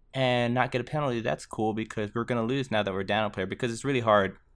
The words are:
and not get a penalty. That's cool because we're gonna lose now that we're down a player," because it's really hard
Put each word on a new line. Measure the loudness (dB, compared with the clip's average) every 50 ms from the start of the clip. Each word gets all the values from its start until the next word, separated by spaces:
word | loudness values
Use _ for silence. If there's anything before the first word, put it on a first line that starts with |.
| _ -8 -2
and | 0 2 2 4 2 2 2 2
not | 2 2 2
get | 0 -4
a | -4
penalty. | -2 -2 -2 -2 0 -2 -2
That's | -2 -2 -4 -4 -6
cool | -10 -4 -2 0 0 0
because | -2 -4 -4 -4 -6 -6 -4 -4
we're | -4 -2
gonna | 0 0 0 0
lose | 0 0 -2 -2 0
now | 0 0
that | 0 0
we're | -2 -2 -2
down | 0 0 0 0
a | 0
player," | -2 -4 -4
because | -4 -4 -4 -4 -4
it's | -4 -4 -4
really | -2 0 2
hard | 4 6 6 6 6 2 -2 -8 _ _ _